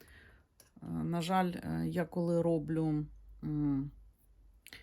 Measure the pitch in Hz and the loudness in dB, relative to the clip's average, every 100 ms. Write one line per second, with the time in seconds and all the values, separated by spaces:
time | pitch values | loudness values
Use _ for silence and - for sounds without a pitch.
0 | - - - - _ _ - - 165 165 | -20 -20 -20 -20 _ _ -20 -14 -8 -4
1 | 160 170 165 190 180 175 - 160 160 170 | -2 -2 2 2 2 -2 -4 -2 0 0
2 | 165 180 170 170 170 165 151 160 156 151 | -2 0 2 4 4 2 2 0 2 0
3 | 147 - - - 156 151 147 139 143 - | -2 -10 -20 -8 -4 0 2 2 -2 -8
4 | - _ _ - - - - - | -20 _ _ -20 -20 -20 -20 -20